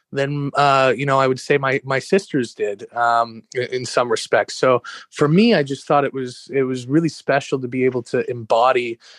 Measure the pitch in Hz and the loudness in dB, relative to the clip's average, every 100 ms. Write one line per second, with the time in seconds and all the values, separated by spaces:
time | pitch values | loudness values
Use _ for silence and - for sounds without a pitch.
0 | _ 135 139 143 143 139 143 135 131 120 | _ -4 -4 -2 -4 0 2 4 4 2
1 | 139 135 131 131 - 143 135 131 131 135 | 0 2 2 0 0 0 0 -4 -2 -4
2 | - 196 - 147 117 - 104 101 - 117 | 0 -2 0 -4 -4 -4 -6 -6 -8 -2
3 | 120 117 117 113 - 127 123 127 123 - | 2 2 0 -6 -12 -6 -4 -4 -4 -2
4 | 120 113 - 117 101 - 131 123 - - | 0 -2 0 0 0 0 2 2 0 -18
5 | - - 147 165 233 190 139 139 - 147 | -12 -2 2 4 4 4 0 -4 0 0
6 | 135 135 127 127 - 139 131 127 123 151 | 0 -4 -8 -10 -6 -2 -2 -2 -2 0
7 | 165 - - 139 - 135 127 127 127 127 | 0 -2 -2 -2 0 -4 -4 -2 0 0
8 | - 127 - 120 113 117 127 127 120 117 | -2 -4 -4 -6 0 2 4 2 0 -8
9 | - | -14